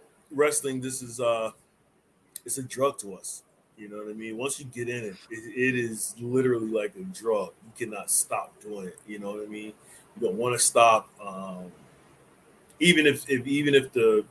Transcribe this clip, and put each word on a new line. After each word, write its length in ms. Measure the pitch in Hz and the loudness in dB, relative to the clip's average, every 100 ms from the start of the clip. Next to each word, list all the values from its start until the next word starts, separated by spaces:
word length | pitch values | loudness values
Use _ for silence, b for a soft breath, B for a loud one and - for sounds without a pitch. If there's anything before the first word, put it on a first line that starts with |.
| _ _ _ | _ _ _
wrestling, 500 | 139 147 143 139 131 | 0 2 2 -4 -6
this 220 | 131 131 | -6 -10
is, 180 | 120 117 | -10 -4
uh, 300 | 117 113 110 - _ _ _ _ _ _ _ - - | -2 0 -4 -10 _ _ _ _ _ _ _ -18 -8
it's 100 | 139 | -8
a 60 | |
drug 360 | 127 120 139 135 | -8 0 0 0
to 120 | 101 | -10
us. 280 | 92 - - - _ _ - | -12 -12 -14 -18 _ _ -20
You 140 | 104 | -16
know 80 | 104 | -12
what 100 | 107 | -10
I 60 | |
mean? 240 | 107 110 110 | -10 -8 -6
Once 200 | 135 - | -6 -6
you 60 | |
get 240 | 131 120 120 | -10 -8 -6
in 160 | 123 | -6
it, 120 | 107 92 - | -8 -12 -14
it, 140 | 110 113 | -14 -10
it 200 | 127 127 123 | 0 0 2
is 360 | 117 110 - - | -2 -4 -8 -8
literally 500 | 120 127 127 117 110 | -2 2 4 2 0
like 260 | 110 104 95 | -2 -2 -6
a 60 | |
drug. 500 | 92 92 110 107 92 - | -12 -6 -2 0 -2 -10
You 240 | 117 - 110 | -20 -10 -8
cannot 240 | 104 95 | -8 -2
stop 480 | - - 110 - - | -2 0 -4 -6 -14
doing 240 | 107 104 92 | -12 -10 -10
it. 100 | - - | -14 -14
You 120 | 104 | -10
know 140 | 101 | -8
what 100 | 104 | -8
I 40 | 104 | -10
mean? 280 | 107 107 - b b b - | -12 -12 -16 b b b -4
You 120 | 113 | -4
don't 80 | 98 | 0
wanna 220 | 123 117 | -2 2
stop. 520 | - 123 117 110 - - | 4 8 8 8 2 -12
Um, 480 | 101 95 95 92 90 - - - _ _ _ _ _ _ _ _ | -12 -10 -10 -12 -14 -18 -20 -20 _ _ _ _ _ _ _ _
even 260 | 175 165 151 | 6 8 6
if, 220 | 135 - | 4 0
if, 180 | 131 123 | -2 0
even 280 | 143 147 | 0 4
if 180 | 139 131 | 4 4
the, 320 | 123 113 107 - | 4 6 4 2